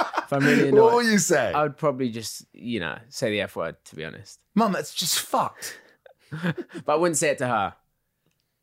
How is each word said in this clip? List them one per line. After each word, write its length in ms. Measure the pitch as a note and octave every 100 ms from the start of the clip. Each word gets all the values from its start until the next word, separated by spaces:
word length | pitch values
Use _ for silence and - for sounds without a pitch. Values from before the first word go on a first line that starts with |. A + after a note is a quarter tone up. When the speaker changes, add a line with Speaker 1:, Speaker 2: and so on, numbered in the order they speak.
| C4 - -
Speaker 1:
If 80 |
I'm 100 | -
really 200 | C#4 - -
Speaker 2:
What 20 |
Speaker 1:
annoyed, 200 | G#4 A4+
Speaker 2:
will 100 | E4+
you 160 | A#3 G#3
say? 340 | - D3+ A2
Speaker 1:
I 80 | C#3+
would 160 | D3+ C#3
probably 320 | D#3 C3 B2+
just, 360 | A2+ G#2+ - -
you 280 | - A2+ A2
know, 180 | E2 - -
say 200 | - A#2
the 120 | G#2
F 140 | F#2 -
word, 200 | D#2+ - -
to 100 | -
be 80 |
honest. 360 | D#2+ - G#2 - _ G#3
Speaker 2:
Mom, 160 | A3+
that's 200 | D#3+ D3+ -
just 240 | E3 -
fucked. 600 | - B3 E3+ - - - _ _ -
Speaker 1:
<laughs> 260 | _ _
But 560 | D#3 E3+ A#3+ - - -
I 20 | D#3
wouldn't 220 | F3 D3+
say 120 | D#3
it 80 | C3
to 100 | B2
her. 280 | A2 F#2 - _ _ _ _ _ _ _ _